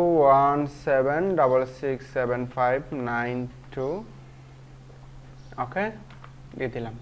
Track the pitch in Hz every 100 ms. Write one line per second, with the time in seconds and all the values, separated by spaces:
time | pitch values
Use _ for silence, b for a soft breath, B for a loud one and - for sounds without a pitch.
0 | 175 165 139 135 143 147 143 - 156 135
1 | 135 151 190 170 131 127 127 - 143 127
2 | - 135 123 123 123 127 123 135 147 143
3 | 120 120 120 123 127 - - 135 131 190
4 | 220 - - - - - - - - -
5 | - - - - - - 123 185 214 220
6 | - - - - - - 131 120 117 117